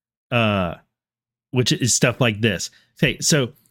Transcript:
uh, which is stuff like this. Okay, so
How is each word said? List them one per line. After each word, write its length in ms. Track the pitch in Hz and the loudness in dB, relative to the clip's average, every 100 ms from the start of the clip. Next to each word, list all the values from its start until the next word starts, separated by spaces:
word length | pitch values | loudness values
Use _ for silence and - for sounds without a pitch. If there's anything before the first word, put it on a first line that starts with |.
| _ _ - | _ _ -4
uh, 440 | 120 110 101 87 - _ _ _ _ _ _ _ | 0 2 0 -2 -6 _ _ _ _ _ _ _
which 200 | 127 120 | -2 0
is 220 | 156 120 | 0 0
stuff 260 | - 131 - | 2 0 2
like 200 | 123 104 | 0 0
this. 300 | 113 85 - _ _ - | 0 -2 -6 _ _ -2
Okay, 200 | 143 - | -2 0
so 320 | - 151 123 - _ | 0 0 -2 -8 _